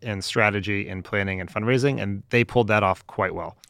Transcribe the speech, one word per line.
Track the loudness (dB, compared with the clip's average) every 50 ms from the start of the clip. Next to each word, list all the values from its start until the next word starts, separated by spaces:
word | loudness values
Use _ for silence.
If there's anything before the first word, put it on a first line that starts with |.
and | -8 -8 -6 -6 -6
strategy | -4 0 2 2 4 2 0 -2 -2 -4 -4 -4 -6
and | -8 -10 -6
planning | -2 -2 -2 0 0 -2 -4
and | -6 -6
fundraising, | -6 -2 0 2 2 2 2 0 0 0
and | -2 -4 -4 -6 -4 0
they | 2 2 2
pulled | 4 2 2 2 4
that | 4 4 4
off | 2 2 0 -4 -8
quite | -4 -4 -2 -2 -4
well. | -6 -8 -10 -12 _ -4 0